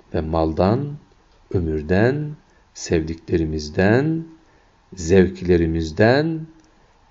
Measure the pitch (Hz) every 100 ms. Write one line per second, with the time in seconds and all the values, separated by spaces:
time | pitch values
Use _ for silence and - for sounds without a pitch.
0 | _ 90 78 80 80 80 90 120 147 147
1 | _ _ _ _ - 98 80 78 76 92
2 | 117 143 151 151 _ _ _ - - 85
3 | 78 82 - 82 80 78 76 76 95 117
4 | 151 160 160 - _ _ _ _ _ 90
5 | 80 95 90 - 87 87 82 82 80 76
6 | 107 135 160 160 160 - _ _ _ _
7 | _